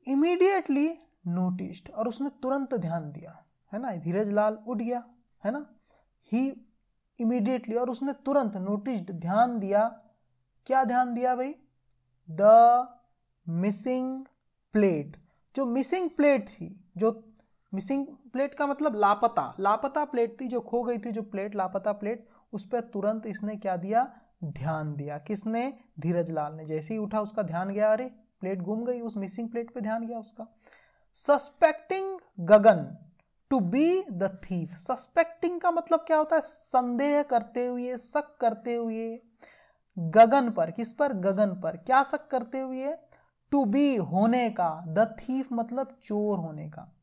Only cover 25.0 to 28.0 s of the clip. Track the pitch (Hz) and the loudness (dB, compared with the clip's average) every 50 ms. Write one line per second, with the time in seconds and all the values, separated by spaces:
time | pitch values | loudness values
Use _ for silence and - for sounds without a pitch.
25 | 143 147 147 147 147 - 214 202 - 220 220 233 240 269 269 - - _ _ - | -8 -8 -10 -12 -8 -8 -8 -6 -4 -4 -4 -2 -4 -4 -6 -10 -20 _ _ -6
26 | 147 165 175 175 170 165 160 156 147 147 156 156 160 156 156 156 151 - 220 220 | -4 -2 0 0 -2 -2 -4 -4 -4 -6 -8 -12 -8 -6 -6 -6 -4 -6 -6 -6
27 | 214 208 220 220 214 208 214 - 208 170 160 170 185 196 196 208 214 214 214 220 | -6 -4 -2 -4 -4 -4 -4 -6 -6 -4 -4 -4 -4 -4 -2 0 2 2 2 0